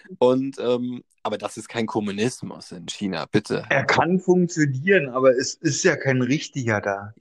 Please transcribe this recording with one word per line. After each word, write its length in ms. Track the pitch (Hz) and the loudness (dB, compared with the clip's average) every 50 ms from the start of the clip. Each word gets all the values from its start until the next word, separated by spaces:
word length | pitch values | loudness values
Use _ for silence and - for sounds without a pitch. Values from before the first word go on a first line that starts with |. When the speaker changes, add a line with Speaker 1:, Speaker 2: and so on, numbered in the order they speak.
| - - - - | -20 -20 -2 2
Speaker 1:
Und, 400 | 123 123 127 131 135 139 135 - | 4 4 4 2 -2 -6 -6 -4
ähm, 460 | 110 120 123 120 123 123 123 120 - _ _ _ | -2 -2 -2 -2 -2 -6 -8 -12 -16 _ _ _
aber 160 | _ 110 107 98 | _ -6 -6 -6
das 180 | 104 - - | -6 -8 -8
ist 120 | 113 107 - | -10 -14 -8
kein 180 | - 120 110 | -6 -4 -4
Kommunismus 840 | 107 - 113 104 104 98 101 110 127 - - - - - - - - | -2 -2 -2 -2 -2 -2 -2 -2 -2 -2 -6 -10 -12 -12 -14 -16 -16
in 160 | - 90 85 - | -16 -14 -12 -12
China, 380 | - - 104 95 90 80 73 - | -8 -6 -4 -4 -2 -4 -6 2
bitte. 340 | - 107 - - - - - - | 0 0 2 2 -4 -6 -2 0
Speaker 2:
Er 160 | 143 139 135 | 0 0 2
kann 340 | - - - 147 165 185 185 | 2 2 2 2 2 2 0
funktionieren, 920 | - 185 180 180 180 170 - 160 151 143 131 131 147 190 196 185 - 127 | 2 2 4 4 4 0 2 0 0 0 0 -2 2 4 4 4 4 0
aber 260 | 120 131 131 131 123 | -2 4 4 6 6
es 180 | 131 139 - - | 4 0 -4 -8
ist 300 | - - 156 131 - - | -4 -2 -2 -2 2 2
ja 100 | 185 147 | 2 2
kein 260 | - - 135 131 127 | 2 0 0 2 2
richtiger 600 | 123 120 139 160 - - - 143 123 117 110 101 | 2 0 0 -2 -4 -6 -8 -4 0 0 0 0
da. 340 | - 101 98 98 101 107 - _ | 0 -2 -4 -4 -6 -12 -16 _